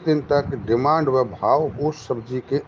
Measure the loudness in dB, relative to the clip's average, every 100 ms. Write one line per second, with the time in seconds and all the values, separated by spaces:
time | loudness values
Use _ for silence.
0 | 0 0 2 0 0 -6 0 0 2 2
1 | 2 2 0 -2 2 2 2 -2 -4 -4
2 | -6 -6 -4 -8 -4 -4